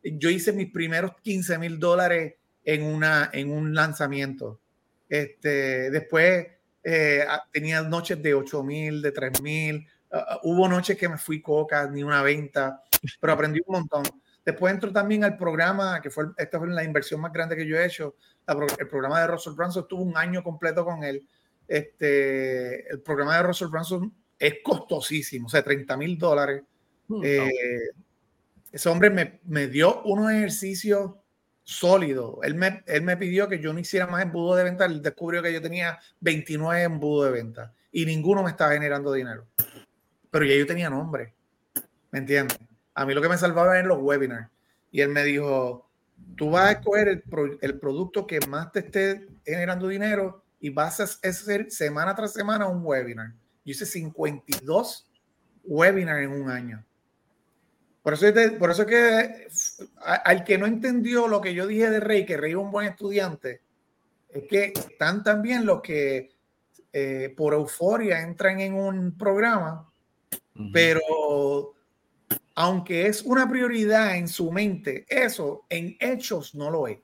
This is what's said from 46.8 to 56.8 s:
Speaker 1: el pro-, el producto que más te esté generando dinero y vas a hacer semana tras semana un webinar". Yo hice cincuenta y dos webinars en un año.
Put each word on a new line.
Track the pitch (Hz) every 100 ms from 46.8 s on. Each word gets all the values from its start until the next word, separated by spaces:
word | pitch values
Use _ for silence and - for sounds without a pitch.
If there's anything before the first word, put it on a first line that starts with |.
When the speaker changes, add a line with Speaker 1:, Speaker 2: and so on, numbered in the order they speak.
| 214 208 202
Speaker 1:
el | 180
pro-, | - 160 143 143
el | 139 139
producto | 143 139 180 208 196
que | 160 139
más | 143 170
te | 202
esté | 185 202 196 196 196 -
generando | - 165 175 180 190
dinero | 196 214 208 190 180 _ _
y | 151
vas | 139 160 -
a |
hacer | 202 - 185 180 208 202 220
semana | - 147 151 175 196
tras | 214
semana | 214 202 214 196
un | 180
webinar". | 165 135 123 117 110 117 _ _
Yo | -
hice | 139 208
cincuenta | 180 160 160 156 143 -
y | 139
dos | 131 180 240 - _ _ _ _ _ _
webinars | 190 151 175 196 170 147
en | 139
un | 139 135
año. | 127 123 110